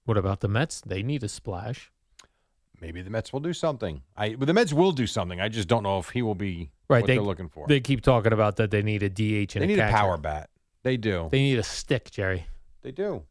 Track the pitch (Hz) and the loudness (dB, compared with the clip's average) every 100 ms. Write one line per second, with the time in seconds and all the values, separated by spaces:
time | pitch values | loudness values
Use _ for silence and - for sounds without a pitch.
0 | - 104 95 101 101 110 156 - - 95 | -2 0 2 0 0 0 0 -4 -6 -4
1 | 117 147 110 - - 90 110 131 - _ | -2 -4 -4 -8 -10 -8 -8 -10 -12 _
2 | _ _ - _ _ _ _ - 82 85 | _ _ -20 _ _ _ _ -16 -12 -10
3 | 92 113 - 135 160 165 165 131 95 71 | -6 -6 -4 -4 -4 -2 -2 -2 -4 -6
4 | - - 107 117 135 196 214 147 190 139 | -10 -4 -4 0 2 4 4 4 4 2
5 | 110 113 90 90 104 110 92 117 101 98 | 0 -2 -4 -4 -4 -2 2 2 2 -2
6 | - 123 113 92 98 85 85 _ - 123 | -2 -4 -2 -2 -4 -6 -10 _ 2 4
7 | 117 123 101 92 87 80 139 143 123 131 | 4 2 0 -4 -8 -6 2 2 2 0
8 | - 120 110 110 107 101 107 104 104 107 | 4 4 4 4 2 2 2 2 0 0
9 | 101 92 107 104 101 104 175 208 107 107 | -2 0 0 0 -2 0 2 2 4 4
10 | 101 85 78 76 - _ _ _ 127 127 | 4 0 -4 -6 -10 _ _ _ -2 0
11 | 110 92 82 135 139 123 101 - - 131 | 0 -2 0 2 2 2 -2 -6 -4 -4
12 | - - 95 92 - - - - 131 135 | -4 -4 -2 -2 -6 -14 -18 -18 -14 -8
13 | 202 127 78 | -6 -6 -8